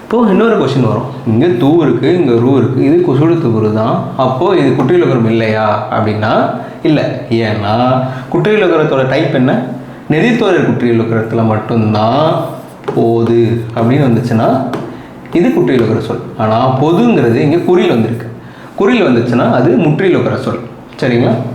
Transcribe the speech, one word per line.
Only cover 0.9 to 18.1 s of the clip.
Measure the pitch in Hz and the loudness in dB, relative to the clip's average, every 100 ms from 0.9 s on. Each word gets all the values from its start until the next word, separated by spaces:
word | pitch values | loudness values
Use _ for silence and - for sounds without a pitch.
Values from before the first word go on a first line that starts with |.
| 104 - - - | 0 -4 -6 -2
இங்க | 110 170 - | 2 2 2
தூ | 135 170 | 2 4
இருக்கு, | 143 117 131 180 | 2 2 2 2
இங்க | 143 117 | 2 2
ரூ | 123 139 | 4 2
இருக்கு, | 113 139 139 | 2 0 2
இது | 170 175 | 2 2
குசுடு, | 131 160 165 | 2 2 2
துபுரு | 120 110 107 107 | 0 0 0 0
தான், | 113 175 - - 127 | -2 -2 -4 -2 -2
அப்போ | 131 180 180 | 0 0 2
இது | 135 131 | 2 0
குற்றியலுகரம் | 127 180 151 120 113 | 2 2 2 2 2
இல்லையா | 113 113 110 107 104 - 113 | 2 0 0 0 -2 -2 -2
அப்படின்னா | 107 104 107 170 - - - - - | -2 -2 0 0 0 -4 -10 -4 0
இல்ல. | 147 - - - 113 110 | 0 0 -6 -4 -2 -2
ஏன்னா | 104 101 113 127 131 127 - - | -2 -2 0 2 0 -2 -6 -4
குற்றியலுகரத்தோட | 170 160 214 185 165 151 139 131 | -2 2 2 2 2 0 0 0
டைப் | 135 143 135 | 0 0 0
என்ன? | 127 226 - - - - - | 0 0 -4 -10 -12 -18 -4
நெடில்தொடர் | 151 214 226 202 165 120 | 0 2 2 2 2 0
குற்றியலுகரத்துல | 120 123 113 110 113 110 117 110 | 0 0 0 0 -2 -2 -2 0
மட்டும்தான் | 110 - 117 107 107 110 135 160 160 - - - - - - | -2 -2 0 0 2 0 2 0 0 -4 -10 -16 -12 -6 0
போது | 117 117 117 117 117 117 - - | 2 2 2 2 2 0 -4 -2
அப்படின்னு | 113 139 135 | 0 2 2
வந்துச்சுன்னா | 113 117 113 151 262 - - - - - - - 165 | 0 0 0 0 0 -2 -6 -10 -14 -18 -20 -4 0
இது | 190 185 | 2 2
குற்றியலுகர | - 123 110 110 - | 0 0 0 -2 -4
சொல். | 113 - - | -8 -8 -4
ஆனா | 110 110 131 131 | -2 0 0 0
பொதுங்கிறது | 151 175 240 190 120 120 151 | 2 2 2 2 2 2 2
இங்க | 170 170 | 0 2
குறில் | 180 180 120 | 2 2 0
வந்திருக்கு. | 107 | 0